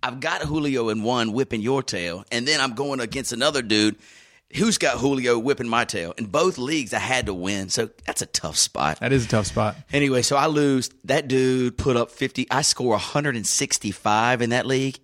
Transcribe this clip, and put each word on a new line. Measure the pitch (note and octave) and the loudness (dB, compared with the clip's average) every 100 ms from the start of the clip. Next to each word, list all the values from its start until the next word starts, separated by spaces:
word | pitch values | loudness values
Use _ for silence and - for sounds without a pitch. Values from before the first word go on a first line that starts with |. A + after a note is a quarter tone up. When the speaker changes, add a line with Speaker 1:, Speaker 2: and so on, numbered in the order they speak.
Speaker 1:
I've | B2+ B2+ | -6 -4
got | D#3 F3+ | -4 -4
Julio | D#3 D#3 D3 C3 A2+ | -2 -2 0 0 0
in | A2 | 0
one | G#2+ B2 A2+ | 0 0 0
whipping | A2 C3+ A#2 | 0 -2 -2
your | G#2+ C3+ | 0 -2
tail, | B2+ G2+ F2 F2 G#2 | -2 -4 -6 -8 -6
and | A#2+ B2 | -4 0
then | D#3 | 0
I'm | C3 | 0
going | A2+ C#3+ C3 | -2 -4 -4
against | A#2 C3+ B2 | -4 -6 -6
another | A#2+ C#3 D3 | 0 0 0
dude | A2+ G#2+ G#2+ G#2 - - - _ _ - | 2 4 4 2 -8 -20 -20 _ _ 0
who's | A3 - | 2 2
got | D3 A#2+ | 0 2
Julio | C3 C3+ B2 A#2+ | 0 2 2 2
whipping | A#2+ C#3 A#2+ | 2 0 0
my | A2+ A#2 | 0 0
tail. | G#2 E2+ - | -2 -6 -8
In | A2 | -4
both | C#3 F3+ E3+ | 0 0 0
leagues, | B2+ D#3+ A#2+ | -2 -2 -2
I | A2 | -2
had | G2 B2+ A2+ | 0 -2 -2
to | |
win, | F#2 F2+ G2+ F#2+ | -4 -4 -4 -2
so | - A2+ - - | -4 -4 -6 -8
that's | - | -6
a | - | -4
tough | - D#2+ D2+ | -4 -4 0
spot. | - - C#2+ D#2 | 0 0 -2 -2
Speaker 2:
That | A2+ | 0
is | C3+ A#2 | 0 2
a | |
tough | A2+ G2 | 0 0
spot. | - G#2+ G2 - | 0 -2 -4 -4
Speaker 1:
Anyway, | C#3 C#3+ B2+ | 0 2 2
so | A#2+ C#3+ | 2 2
I | D#3 | 2
lose. | D3+ D3 C3+ A#2+ - | 2 2 2 -2 -6
That | G#2 C#3 C#3+ | 0 0 2
dude | C3 C3 B2+ B2 A#2 | 2 2 2 0 0
put | C#3+ A#2+ | 0 2
up | A#2 | 0
fifty. | - C3 - - | -2 -4 -2 -2
I | B2+ | 0
score | D3 - B2+ | 0 0 2
a | G#2 | 2
hundred | - D3 D3 A#2+ | 0 -2 0 -2
and | F#2+ | -2
sixty-five | - C#3+ - G#2+ F#2+ G#2+ G#2+ A#2 B2 | -2 0 -2 -4 -4 0 2 2 2
in | A#2+ | 2
that | B2 | 0
league | A#2+ C3 C3+ B2+ | 0 0 0 -4